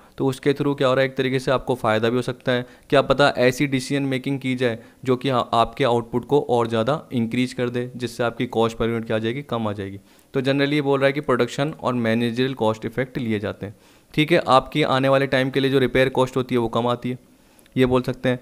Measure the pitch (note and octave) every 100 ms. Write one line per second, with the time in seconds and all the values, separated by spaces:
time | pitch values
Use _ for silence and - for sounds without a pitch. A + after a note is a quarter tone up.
0 | - - C3+ C3 C#3+ C#3 D3 C#3+ C3 C3
1 | C3+ C3 C3 C3 C3 B2+ - B2 A#2 G#2+
2 | A#2 B2 B2 B2 C3+ B2 B2 - - C#3
3 | C3+ C#3 C#3+ - B2 B2+ D3 C3 - C#3
4 | C3+ C3 C3+ C#3 C3 B2+ B2 A2 - _
5 | B2+ B2+ C#3 B2 - A#2 A2+ - C3 A#2+
6 | A2+ B2 A2 C#3+ - A#2+ A#2 A2+ A2 D#3
7 | - B2 A2+ B2 B2 - B2 A#2+ B2 B2
8 | A#2+ - A#2 A#2 B2 A2+ A2+ A2+ A2+ A#2
9 | A2+ A2 A2+ C3+ C#3+ A#2 G#2+ G2+ G2 G2
10 | - _ _ C#3 B2+ C#3 C#3 D3+ C#3 C#3
11 | C#3 C#3 C#3+ B2 B2 - D3 D#3 A#2+ B2
12 | A2+ A2+ A#2+ A#2 C3 C3 A2 A2 A2+ B2
13 | C3 C3+ A2+ G#2 G2+ F#2+ G2 - _ _
14 | _ - D3+ E3+ - B2+ C3 D3+ D3+ C3
15 | C3+ C3+ C3+ C3 C3 C3+ C3+ C3+ B2 C3
16 | B2 B2+ B2+ C3 B2+ B2 A2+ A#2 A#2+ A#2+
17 | B2 B2 _ _ _ _ _ B2+ B2+ B2+
18 | B2 B2 B2+ B2